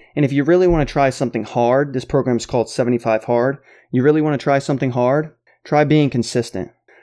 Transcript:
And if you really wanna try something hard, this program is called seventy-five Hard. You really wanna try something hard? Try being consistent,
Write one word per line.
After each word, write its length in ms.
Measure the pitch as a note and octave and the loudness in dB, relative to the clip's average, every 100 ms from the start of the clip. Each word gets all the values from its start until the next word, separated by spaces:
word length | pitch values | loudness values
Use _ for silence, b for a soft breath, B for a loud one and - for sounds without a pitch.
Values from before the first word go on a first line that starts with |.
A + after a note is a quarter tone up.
| B - | B -2
And 100 | C#3+ | 0
if 80 | |
you 100 | C#3 | 0
really 240 | C#3+ F3+ F3+ | 2 2 4
wanna 180 | E3+ C3+ | 2 0
try 240 | D3 C3+ | 0 0
something 340 | - B2 A#2 | 0 -4 -4
hard, 500 | G#2+ B2 A#2+ C3 D3 | -6 -2 0 0 0
this 100 | B2+ | -4
program 320 | - C#3 B2+ A#2 | -4 -2 0 -2
is 100 | - | -2
called 240 | B2+ A2 | -4 -2
seventy-five 540 | - B2 B2 A#2 A2 | -2 -2 -2 0 -2
Hard. 360 | - A#2+ B2+ C#3+ b b b | 0 0 0 -4 b b b
You 120 | A2+ | 0
really 180 | C3+ D#3 | 2 2
wanna 160 | D3+ C#3+ | 0 -2
try 220 | - C#3 | 0 0
something 320 | C#3 C#3 C3+ | 0 -2 -2
hard? 400 | B2 B2 C#3+ D#3 - b b | 0 0 0 -2 -10 b b
Try 220 | - D3 D3 | -2 0 4
being 240 | D3+ C#3+ | 4 2
consistent, 600 | B2 A2+ B2 A#2 F#2+ - - _ b | 0 -2 -2 -4 -6 -10 -14 _ b